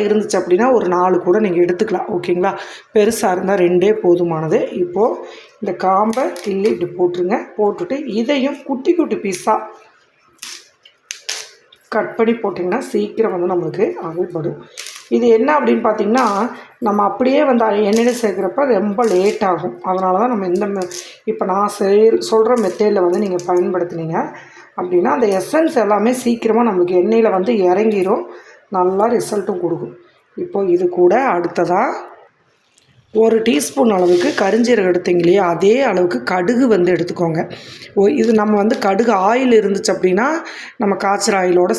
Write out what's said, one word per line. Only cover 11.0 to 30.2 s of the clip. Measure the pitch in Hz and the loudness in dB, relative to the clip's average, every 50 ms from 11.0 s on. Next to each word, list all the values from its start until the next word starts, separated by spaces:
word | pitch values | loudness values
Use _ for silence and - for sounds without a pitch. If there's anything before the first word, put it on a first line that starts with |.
| _ - - - - - - - - - - _ _ _ _ _ _ - | _ -16 -16 -14 -10 -10 -10 -10 -12 -16 -20 _ _ _ _ _ _ -6
கட் | - 220 - - - | -4 -4 -4 -4 -2
பண்ணி | - 226 220 226 | 0 0 0 0
போட்டிங்கன்னா, | 226 - 196 180 180 175 180 202 262 262 - - | -2 -4 -6 -6 -4 -4 -4 -4 -6 -6 -4 -4
சீக்கிரம் | 208 208 208 - - 220 202 190 | -4 -4 -4 -2 -2 -2 -2 -2
வந்து | 175 175 185 | -2 -2 -2
நம்மளுக்கு | 185 175 165 156 147 165 233 349 349 - - | -2 -2 -2 -4 -2 -2 -2 -2 -4 -6 -8
அகல்படும். | 165 160 170 196 185 - 165 147 - 147 - - - - - - - - - - - 233 | -8 -6 -6 -6 -6 -6 -6 -6 -6 -8 -10 -16 -20 -18 -16 -16 -16 -16 -16 -8 -2 -2
இது | 233 233 233 226 | 2 4 4 4
என்ன | 220 254 285 302 | 4 4 2 0
அப்படின்னு | 294 247 226 240 226 - | 2 2 2 0 0 0
பார்த்தீங்கன்னா, | 226 214 214 208 202 226 262 254 214 202 196 220 247 - - - - - - 240 | -2 -2 0 0 0 0 0 0 0 0 -2 -4 -4 -8 -12 -20 -20 -12 -6 -4
நம்ம | 208 202 208 202 196 | -2 0 0 0 0
அப்படியே | 202 - 254 262 269 294 302 277 | 0 0 0 2 2 2 2 2
வந்து | 247 233 226 | 2 2 2
அதை | 220 202 208 214 196 | 2 2 0 2 2
எண்ணெயில | 214 226 233 240 233 240 | 2 2 2 2 0 0
சேர்க்குறப்ப | - 208 185 190 196 180 - 269 285 262 | -2 -2 -2 -2 -4 -4 -2 0 0 2
ரொம்ப | 233 190 196 208 196 214 247 220 | 2 0 0 -2 -2 0 0 2
லேட் | 185 185 190 208 214 - 208 190 | 2 2 2 2 0 0 0 -2
ஆகும். | 175 160 175 180 - - - 180 | -2 -2 -4 -8 -10 -8 -6 -4
அதனால | 185 185 190 185 185 190 | -2 0 0 0 0 2
தான் | 226 254 247 | 0 0 -2
நம்ம | 202 190 180 | -2 -2 -2
இந்த | 175 190 208 202 | -2 -2 -2 -2
மெ-, | 202 190 180 180 - - - - - - - 220 | -4 -6 -6 -8 -10 -14 -16 -16 -18 -12 -8 -6
இப்போ | 220 - 196 | -4 -4 -2
நான் | 190 185 196 208 208 - | -2 0 0 -2 -2 -2
செய்-, | - 208 190 202 208 220 226 226 180 - - | -2 0 2 4 6 6 6 4 2 0 2
சொல்ற | 220 220 220 226 254 240 208 | 2 2 4 4 2 2 0
மெத்தேடில் | 180 - - 208 214 208 196 180 | -2 0 0 2 2 2 2 2
வந்து | 175 180 202 208 | 2 0 0 0
நீங்க | 196 180 170 - - | -2 -2 -4 -2 0
பயன்படுத்துனீங்க | 180 180 185 202 180 175 170 170 170 165 165 160 165 208 285 294 - - - - - - - - - | 0 0 0 0 -2 -2 -4 -4 -6 -8 -6 -4 -4 -4 -4 -6 -10 -16 -20 -20 -20 -20 -20 -14 -10
அப்படின்னா, | - 185 180 180 175 180 254 294 | -8 -4 0 0 2 2 2 0
அந்த | 277 233 202 190 190 | 2 0 0 0 0
எசன்ஸ் | 185 - 285 311 330 311 240 254 208 | -2 -2 0 0 0 2 0 0 2
எல்லாமே | 202 208 202 208 240 254 254 - | 2 2 2 2 0 0 0 0
சீக்கிரமா | 240 240 233 - 220 220 233 240 233 | -2 -2 0 0 0 2 2 2 2
நம்மளுக்கு | 190 180 175 175 185 180 | 2 0 0 2 2 2
எண்ணெயில | 180 208 226 226 220 208 190 | 2 4 4 4 4 4 2
வந்து | 185 185 220 240 208 180 | 0 0 0 0 2 2
இறங்கிரும், | 175 180 196 220 226 208 196 180 185 233 339 359 - - - - - - - _ - 196 | 2 2 2 2 2 2 0 0 0 0 -2 -4 -10 -16 -20 -20 -20 -20 -20 _ -6 -2
நல்லா | 185 180 185 190 196 214 240 240 | 0 0 0 0 0 0 0 0
ரிசல்ட்டும் | 214 - - 220 208 185 - 196 180 175 | 0 -2 -2 -4 -4 -4 -4 -6 -4 -4
கொடுக்கும். | 165 165 147 - - - - _ _ _ _ | -4 -4 -6 -8 -12 -14 -18 _ _ _ _